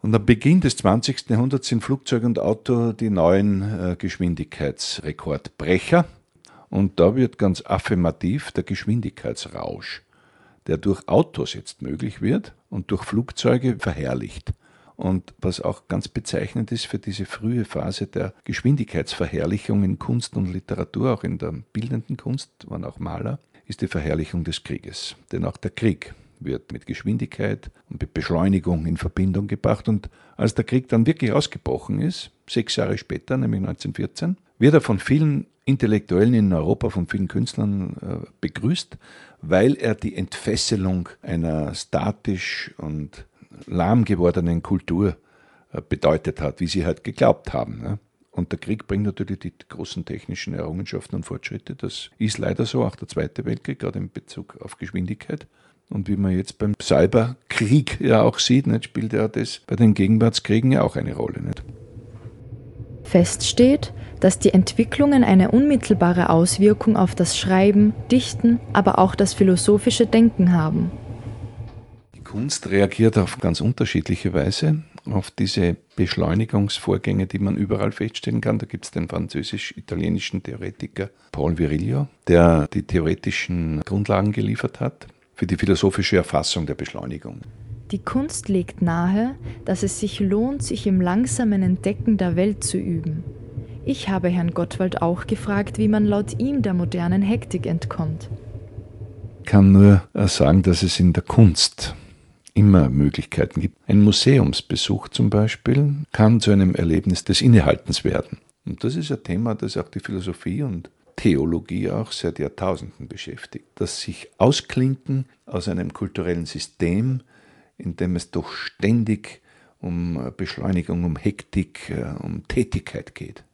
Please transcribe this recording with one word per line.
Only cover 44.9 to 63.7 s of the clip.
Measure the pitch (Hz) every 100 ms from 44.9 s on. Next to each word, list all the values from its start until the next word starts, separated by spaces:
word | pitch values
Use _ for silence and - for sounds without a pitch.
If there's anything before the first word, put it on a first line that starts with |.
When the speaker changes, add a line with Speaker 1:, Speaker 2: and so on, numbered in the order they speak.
| 87 101 82 _ _ _ _ _
Speaker 1:
äh, | -
bedeutet | - 73 73 78 78 -
hat, | 73 -
wie | 87
sie | 92
halt | 82 78
geglaubt | - - - - -
haben, | 65 57 113
ne? | 113 107 _ _ _
Und | - 87
der | -
Krieg | - 107 -
bringt | 98
natürlich | 104 95 104 98
die | 90 _ _
großen | - 87 - 82
technischen | 80 - - -
Errungenschaften | - 80 85 - - -
und | 95
Fortschritte. | - - - - - -
Das | - - - _
ist | 110 -
leider | - 95 117
so, | 127
auch | 113 -
der | -
Zweite | - - -
Weltkrieg, | 120 113 - 135
gerade | - 101
in | 92
Bezug | - _ - - -
auf | - -
Geschwindigkeit. | 90 92 92 107 - 151 - _ _ _ _
Und | - 98
wie | 98
man | 98
jetzt | 92 95 -
beim | 107 104
Cyberkrieg | - 69 85 123 117 127 _ - 107 143 - -
ja | 135 113
auch | - -
sieht, | - 127 135
nicht, | 113
spielt | - 110 110
ja | 110 107
das | 110 110 - -
bei | 110
den | 113
Gegenwartskriegen | 104 98 110 113 - - 107 127
ja | 131
auch | - -
eine | -
Rolle, | - - -
nicht? | - - - - - - - - - - - - - - - -
Speaker 2:
Fest | - 180 175 - -
steht, | - 247